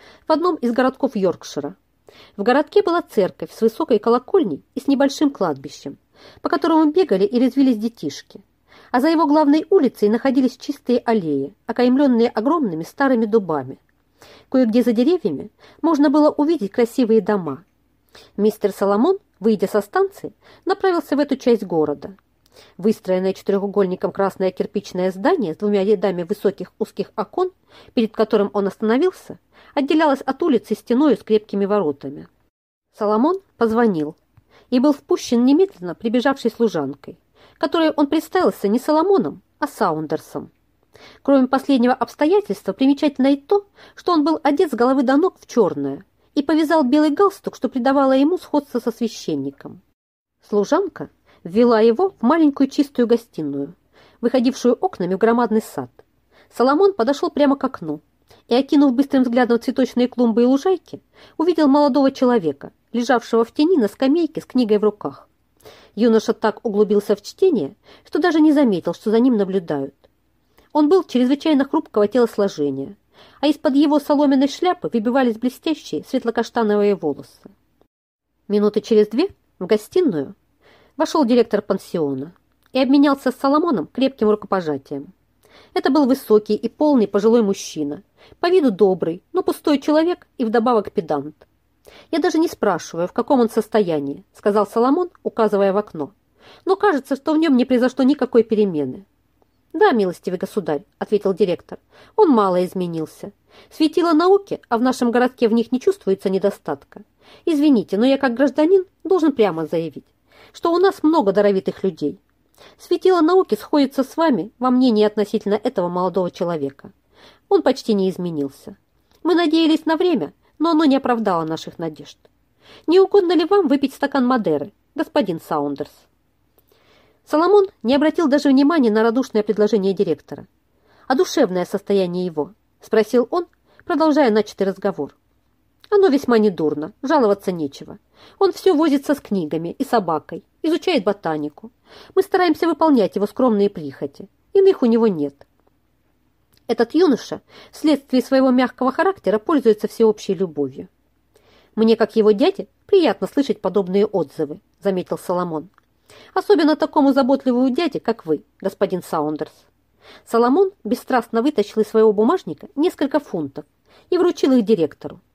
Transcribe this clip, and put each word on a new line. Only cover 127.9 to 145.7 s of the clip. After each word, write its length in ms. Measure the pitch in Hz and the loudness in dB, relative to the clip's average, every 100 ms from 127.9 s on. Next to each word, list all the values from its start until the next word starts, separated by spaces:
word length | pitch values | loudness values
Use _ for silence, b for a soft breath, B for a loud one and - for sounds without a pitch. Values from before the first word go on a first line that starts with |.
| 277 | 2
обратил 320 | 311 311 302 | 2 0 2
даже 220 | 285 285 | 2 4
внимания 420 | 262 285 339 233 | 4 4 2 2
на 120 | 214 | 2
радушное 400 | 226 233 262 220 | 2 0 -2 -2
предложение 500 | 208 208 214 214 190 | -2 0 0 0 0
директора. 540 | 190 185 147 - - - _ _ b b b - | -2 -2 -4 -10 -18 -20 _ _ b b b -4
"А 80 | 269 | -2
душевное 500 | 370 330 208 180 175 | 0 0 0 -2 -4
состояние 600 | 196 - 202 180 175 180 | -6 -2 -2 -2 -4 -4
его?" 280 | 151 143 _ _ _ | -4 -8 _ _ _
спросил 460 | - 220 214 247 247 | -2 -2 0 0 0
он, 160 | 349 349 _ b b - | -4 -6 _ b b -6
продолжая 460 | 302 320 294 247 | 0 2 2 2
начатый 360 | 214 208 - 196 | 2 -2 -4 -6
разговор. 480 | 190 202 170 139 _ _ _ _ _ _ _ - | -4 -6 -6 -10 _ _ _ _ _ _ _ -2
"Оно 180 | 403 381 | 2 4
весьма 300 | 277 - 226 | 2 2 2
недурно, 560 | 214 170 151 151 160 - | 2 0 -2 -4 -8 -8
жаловаться 500 | 262 311 214 196 - | -2 2 2 0 -4
нечего. 480 | 175 143 - - - _ b b - | -6 -6 -10 -20 -20 _ b b -2
Он 140 | 392 | -2
всё 240 | - 392 302 | 0 0 2
возится 400 | 320 277 - 277 | 2 0 -2 -4
с 60 | |
книгами 540 | - 196 151 160 170 - | -4 -6 -4 -6 -6 -8
и 60 | |
собакой, 600 | - 233 170 151 - 165 - _ | -2 -2 0 -4 -6 -16 -18 _
изучает 420 | 320 339 - 294 | -4 -4 -2 -2
ботанику. 680 | 190 196 165 156 147 - 220 _ B B B 381 | -2 -4 -6 -6 -8 -12 -20 _ B B B -4
Мы 60 | |
стараемся 460 | 381 370 359 302 339 | 0 0 0 0 -2
выполнять 480 | 320 320 262 185 196 | 0 2 2 2 -2
его 100 | 202 | -4
скромные 420 | - 254 208 202 | 0 0 2 -2
прихоти, 580 | - 143 - 143 - 190 _ _ | -4 -14 -10 -12 -12 -20 _ _
иных 280 | 392 392 - | 4 4 4
у 40 | 240 | 2
него 220 | 226 226 | 2 2
нет". 380 | 165 143 - _ _ _ | 0 -6 -8 _ _ _